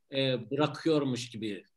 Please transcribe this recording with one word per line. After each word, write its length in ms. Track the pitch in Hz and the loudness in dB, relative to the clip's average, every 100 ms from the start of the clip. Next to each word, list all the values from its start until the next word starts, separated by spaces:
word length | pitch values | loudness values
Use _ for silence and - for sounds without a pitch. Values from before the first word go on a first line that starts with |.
| - | -6
e, 360 | 135 135 127 107 | 0 2 0 -2
bırakıyormuş 800 | 139 151 - 165 151 139 120 - | 0 0 0 2 4 2 0 -4
gibi 340 | 110 107 95 - | -6 -6 -6 -12